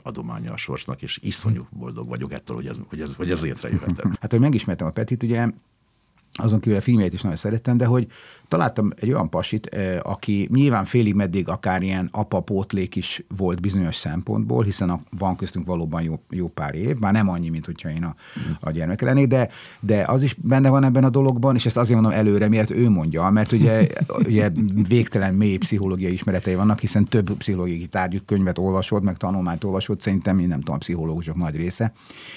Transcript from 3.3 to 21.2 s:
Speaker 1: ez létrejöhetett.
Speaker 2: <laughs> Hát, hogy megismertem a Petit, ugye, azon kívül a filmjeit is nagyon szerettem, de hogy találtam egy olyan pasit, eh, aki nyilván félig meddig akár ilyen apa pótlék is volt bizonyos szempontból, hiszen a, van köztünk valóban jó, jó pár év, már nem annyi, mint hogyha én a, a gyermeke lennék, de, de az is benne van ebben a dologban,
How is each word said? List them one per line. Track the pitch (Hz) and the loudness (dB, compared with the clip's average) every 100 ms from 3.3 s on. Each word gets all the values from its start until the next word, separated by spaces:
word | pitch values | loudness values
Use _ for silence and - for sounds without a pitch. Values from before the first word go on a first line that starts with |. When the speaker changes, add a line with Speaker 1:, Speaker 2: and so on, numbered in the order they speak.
Speaker 1:
ez | 87 | -2
létrejöhetett. | 78 64 - - 87 87 98 87 | -4 -6 -4 -4 -2 -2 -2 -4
Speaker 2:
<laughs> | |
Hát, | - | 0
hogy | 117 | 2
megismertem | 139 120 - 87 80 | 4 2 -2 -4 -4
a | |
Petit, | - 110 120 | -4 -4 -2
ugye, | 117 117 117 - _ _ _ _ _ _ _ - | -2 0 0 -4 _ _ _ _ _ _ _ -2
azon | 117 107 | 2 2
kívül | - 101 | 2 2
a | |
filmjeit | 110 120 92 | 4 4 2
is | 90 | -2
nagyon | 104 80 | -4 -4
szerettem, | 104 113 - 120 | -2 -2 2 2
de | 120 | 4
hogy | 123 117 - - - - | 2 0 -8 -20 -20 -4
találtam | - 156 - 104 - | 0 0 2 -2 0
egy | 104 | -2
olyan | 131 80 | 0 0
pasit, | 85 - 110 - | -2 -2 -4 -4
eh, | - 95 90 | -4 -2 -4
aki | - 101 - 101 98 | -4 -6 -2 -2 2
nyilván | 123 143 117 95 | 4 4 2 2
félig | 123 107 | 2 4
meddig | 101 98 95 85 | 2 2 0 -2
akár | 92 98 92 | -4 -2 0
ilyen | 95 95 90 | 0 -2 -4
apa | 107 107 95 | -4 -2 -2
pótlék | 85 98 95 98 92 - | -2 -2 -2 -4 -2 -4
is | 87 - - 95 | -6 -8 -10 -4
volt | 95 87 | -2 0
bizonyos | 95 98 85 - | 0 0 0 -2
szempontból, | - 80 - 110 110 123 | -4 -6 -4 -2 0 0
hiszen | 104 98 90 | 0 0 -2
a, | 87 - 92 | -2 -6 -4
van | 95 92 | -2 -2
köztünk | 95 95 90 | -4 -6 -4
valóban | 87 80 82 | -4 -2 -4
jó, | 82 80 - | -4 -6 -8
jó | 92 87 | -6 -6
pár | - 73 73 | -6 -6 -4
év, | 113 135 | -2 0
már | 104 | 2
nem | 107 101 | 2 2
annyi, | 87 82 | 0 -4
mint | 80 78 | -4 -8
hogyha | 82 80 | -10 -6
én | 80 | -4
a, | 85 71 - - - 80 | -6 -8 -14 -10 -6 -6
a | - | -4
gyermeke | 78 82 101 127 | -4 -2 -2 2
lennék, | 131 135 | 4 4
de, | 127 117 - - - | 4 0 -4 -20 -8
de | 101 104 95 | 0 2 2
az | 127 | 2
is | 135 | 2
benne | - - 131 135 | 0 2 4 6
van | 135 | 6
ebben | 135 127 | 4 4
a | 131 | 4
dologban, | 131 | 4